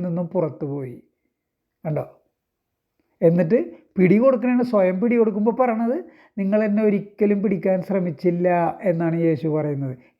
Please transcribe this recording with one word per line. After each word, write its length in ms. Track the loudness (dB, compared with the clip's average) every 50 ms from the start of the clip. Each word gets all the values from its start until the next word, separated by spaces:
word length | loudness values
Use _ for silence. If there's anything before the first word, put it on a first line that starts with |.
നിന്നും 240 | -2 -2 -4 -4 -4 -4
പുറത്തുപോയി." 680 | -2 -2 -2 -2 -4 -6 -8 -8 -8 -8 -10 -10 -14 -16 -20 _ _ _ _ _ _ _ _ _ _ _ _ _ _ _ -8
കണ്ടോ? 220 | -6 -6 -6 -6 -8 -12 _ _ _ _ _ _ _ _ _ _ _ _ _ _ _ _ _ _ _ _ 2
എന്നിട്ട് 380 | 2 2 4 4 2 2 2 0 0 -2 -10 -20 _ _ 0
പിടി 240 | 2 4 6 6 6
കൊടുക്കണേണ്, 460 | 4 4 2 2 0 0 0 0 0
സ്വയം 340 | 0 0 2 2 2 0 0
പിടി 160 | 0 0 2 2
കൊടുക്കുമ്പോൾ 380 | 2 2 0 -2 0 0 0
പറയണത്, 420 | 0 0 0 0 -2 -2 -2 -2 -4 -6 -10 -18 _ -20 _ -8 -4
"നിങ്ങൾ 220 | -2 0 0 0 2
എന്നെ 200 | 2 0 2 2
ഒരിക്കലും 560 | 2 0 0 -2 -6 -6 -2 0 0 0 0
പിടിക്കാൻ 400 | 0 -2 -2 -2 0 0 0 -2
ശ്രമിച്ചില്ല" 680 | -2 -2 -2 -2 -2 -2 -4 -2 -2 -2 0 0 0 2 2 2 0 0 -2 -2
എന്നാണ് 360 | -2 -2 0 0 0 0 0 0
യേശു 280 | 2 2 0 0 -2 -2
പറയുന്നത്. 480 | -2 -2 -2 -2 -4 -4 -6 -6 -8 -10 -16 _ _ -12